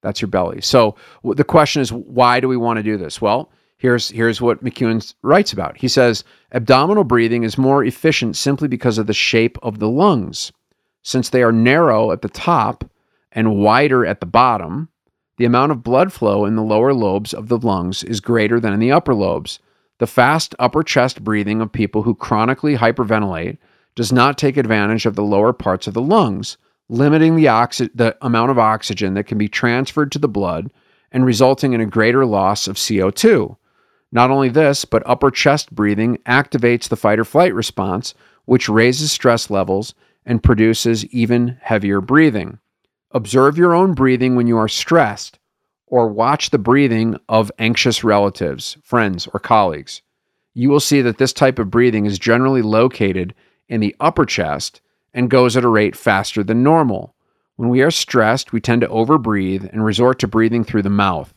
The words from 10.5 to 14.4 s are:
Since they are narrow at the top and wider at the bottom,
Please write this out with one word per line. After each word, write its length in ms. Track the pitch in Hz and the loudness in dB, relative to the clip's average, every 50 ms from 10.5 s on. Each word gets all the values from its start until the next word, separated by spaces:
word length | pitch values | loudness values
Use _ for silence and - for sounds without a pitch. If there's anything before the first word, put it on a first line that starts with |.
| _ _ _ _ _ _ _ _ _ _ | _ _ _ _ _ _ _ _ _ _
Since 260 | _ - - 131 120 - | _ -4 -4 -4 -4 0
they 160 | - 127 123 | 0 2 2
are 80 | 117 | 4
narrow 580 | 113 113 113 123 135 160 170 147 113 107 113 107 | 2 2 2 2 4 4 2 2 2 2 0 0
at 120 | 87 - | -2 -4
the 60 | - 104 | -6 -10
top 560 | _ - - - 170 143 110 104 123 _ - - _ _ _ _ _ _ _ _ | _ -6 -2 0 0 0 0 -2 -4 _ -14 -16 _ _ _ _ _ _ _ _
and 280 | _ 113 113 113 107 101 | _ -2 -2 0 0 2
wider 460 | 101 107 110 127 147 143 131 127 117 | 2 2 4 4 2 2 2 0 0
at 140 | 85 101 - | -2 -4 -8
the 80 | - | -8
bottom, 600 | 87 90 120 | -2 2 2